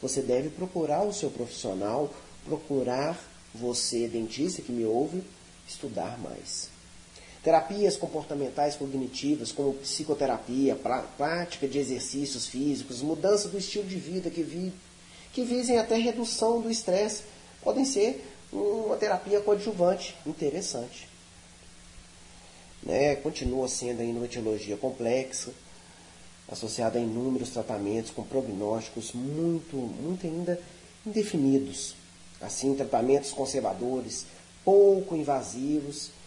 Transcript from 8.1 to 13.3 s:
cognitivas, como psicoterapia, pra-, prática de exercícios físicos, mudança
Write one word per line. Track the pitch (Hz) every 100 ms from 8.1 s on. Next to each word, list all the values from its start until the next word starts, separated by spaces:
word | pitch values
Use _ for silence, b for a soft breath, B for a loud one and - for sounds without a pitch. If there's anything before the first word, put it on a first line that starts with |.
| 151 143 143 135 - 147 143
cognitivas, | 139 135 123 - 139 151 113
como | - 139
psicoterapia, | 135 - - 156 143 135 117 - 127 135 -
pra-, | 113 123
prática | - - 143 170 175 - 139
de | 139
exercícios | 131 123 - 135 139 123 -
físicos, | 127 147 131 110 120
mudança | 147 160 185